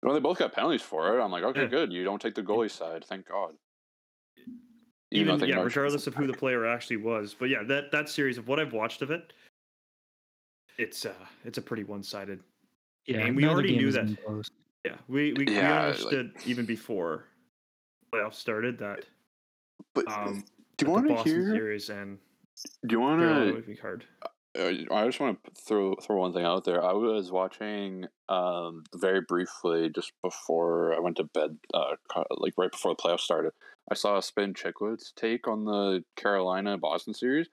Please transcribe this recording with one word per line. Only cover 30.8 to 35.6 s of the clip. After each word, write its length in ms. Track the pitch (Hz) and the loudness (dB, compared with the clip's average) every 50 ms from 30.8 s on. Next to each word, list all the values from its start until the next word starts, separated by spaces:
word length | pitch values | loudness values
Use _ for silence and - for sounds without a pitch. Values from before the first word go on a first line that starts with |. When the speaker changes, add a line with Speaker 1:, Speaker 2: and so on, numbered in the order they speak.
| 82 82 82 | 2 2 2
Speaker 1:
I 40 | 78 | 2
went 180 | 85 87 82 | 0 -2 -2
to 80 | - - | -2 -4
bed, 320 | 78 _ - 76 78 78 - - _ - | -2 _ 0 0 0 -2 -10 -10 _ -2
uh, 220 | - 73 65 - - _ - | -2 0 0 -4 -6 _ -6
co-, 160 | - - - - - | -4 -4 -2 -2 -2
like, 160 | - - 92 - | -2 -2 -2 2
right 140 | - 90 90 | 0 0 0
before 240 | - - - 95 80 | 0 -2 -2 -2 -2
the 60 | - | 0
playoffs 200 | - 85 87 85 | 2 0 2 2
started. 300 | - - 90 80 - - - _ - - - _ _ - | 0 0 0 0 0 -2 -4 _ -20 -20 -20 _ _ -6
I 40 | 104 | -6
saw 220 | - - 104 104 | -2 0 2 2
a 40 | 98 | 2
Spin 320 | 95 - - - 101 101 92 | 0 -2 -2 -2 -2 -2 -2
Chicklets 600 | - - 90 - - 104 104 - - - - _ | -6 -6 -8 -4 -4 -4 -4 -4 -6 -10 -18 _
take 320 | - - 113 113 120 - | -4 -2 0 0 0 0
on 180 | 123 110 107 | -2 -2 -2